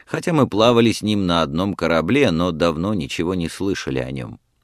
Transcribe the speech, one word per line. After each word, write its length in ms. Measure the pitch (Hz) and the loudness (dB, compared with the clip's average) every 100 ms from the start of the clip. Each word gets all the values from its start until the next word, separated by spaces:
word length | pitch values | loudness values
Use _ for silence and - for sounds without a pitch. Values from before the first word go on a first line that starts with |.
| - | -10
Хотя 260 | 151 180 | -6 -2
мы 160 | 156 120 | 2 2
плавали 440 | 98 117 117 117 | 4 4 6 4
с 100 | 98 | 2
ним 240 | 104 104 92 | -2 0 2
на 160 | 85 | 0
одном 320 | 76 78 101 | 0 0 -2
корабле, 560 | 90 80 82 82 135 123 | -2 0 0 2 2 2
но 220 | 82 90 | 2 0
давно 420 | 78 85 78 95 | 2 0 0 -2
ничего 400 | 104 69 - 85 | -2 -4 -4 -2
не 140 | 95 85 | -2 -4
слышали 500 | - 98 90 - 65 | -4 -4 -4 -4 -4
о 120 | 64 | -4
нем. 300 | 67 57 - _ _ | -8 -10 -14 _ _